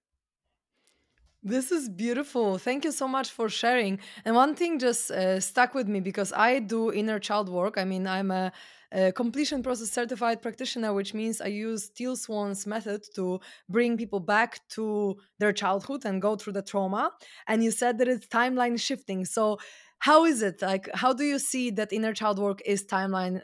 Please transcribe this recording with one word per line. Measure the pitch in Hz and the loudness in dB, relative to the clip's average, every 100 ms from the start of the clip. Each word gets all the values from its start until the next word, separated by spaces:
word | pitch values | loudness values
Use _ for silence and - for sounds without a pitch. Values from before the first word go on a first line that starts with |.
| _ _ _ _ _ _ _ _ _ _ _ _ _ _ 202 | _ _ _ _ _ _ _ _ _ _ _ _ _ _ -2
This | 254 262 | -2 0
is | 339 254 | -2 -2
beautiful. | 180 233 240 285 254 214 190 | -4 -2 -2 -2 0 0 0
Thank | - 269 311 | -2 -2 -2
you | |
so | 262 262 | -2 -2
much | 262 262 | -2 -4
for | - 220 | -4 -4
sharing. | - 233 247 202 190 - - | 0 2 2 2 -2 -8 -8
And | 220 | 2
one | 233 277 294 | 4 4 4
thing | 339 320 | 0 2
just, | 247 233 - | 2 0 -2
uh, | - 185 190 | 0 2 2
stuck | 190 - 247 | 0 2 2
with | 269 208 | 2 -2
me | 202 | -2
because | 185 190 196 | -2 -2 -2
I | - 226 262 | 4 4 4
do | 208 226 226 | 0 -2 0
inner | 202 214 214 | 0 -2 -4
child | - 214 196 | -2 -2 -2
work. | 180 190 202 | 0 0 0
I | |
mean, | 190 190 190 | -2 -2 -2
I'm | 190 196 | -2 0
a, | 185 185 - - - _ | 0 -2 -6 -18 -20 _
a | 190 190 | 2 4
completion | 185 240 262 294 285 | 4 0 0 -2 -2
process | 254 247 220 | -2 -4 -4
certified | - 240 233 233 226 | -4 -4 -2 0 0
practitioner, | 233 202 254 247 220 | -4 -6 -6 -4 -2
which | 202 202 | -2 -2
means | 214 220 220 | -4 -4 -4
I | - | -4
use | 208 220 220 - | -4 -4 -6 -8
Teal | - 247 247 | -8 -6 -6
Swan's | - 214 202 196 202 | -4 -4 -4 -4 -6
method | 214 214 208 - - | -6 -4 -6 -8 -4
to | 185 185 - - - | -4 -4 -8 -18 -2
bring | 202 240 226 | 2 2 2
people | 233 202 | -2 -4
back | 170 208 233 - - | 2 4 2 -2 -12
to | - 220 208 202 196 - - | -6 -2 0 0 -2 -10 0
their | 208 | 2
childhood | 202 202 196 190 277 214 | 2 2 0 -2 -6 -2
and | 190 | 0
go | 202 214 | 0 -2
through | - | -4
the | 196 | -8
trauma. | 190 202 190 202 311 - - - - | -4 -2 0 0 -2 -4 -16 -10 -2
And | 220 | 2
you | 226 | 2
said | - 247 233 | 2 0 2
that | 247 | 2
it's | 247 - | 0 -2
timeline | 226 247 254 240 233 | 0 2 2 0 0
shifting. | - 262 - 190 180 | -2 -4 -4 -4 -2
So | - 214 208 - - - - | 0 0 0 -6 -20 -20 0
how | 262 311 | 6 8
is | 330 254 | 8 4
it? | 208 170 | 0 0
Like, | 190 190 196 | 0 0 -2
how | 185 247 | 0 2
do | 247 294 | 2 0
you | 277 | 0
see | - 254 247 | 0 -2 -2
that | 202 214 | -2 -2
inner | 208 220 | 0 -2
child | 208 214 196 | 0 0 2
work | 202 196 - | 0 -2 -2
is | 202 196 | -2 0
timeline, | 190 190 190 185 185 | -2 0 -2 -2 -4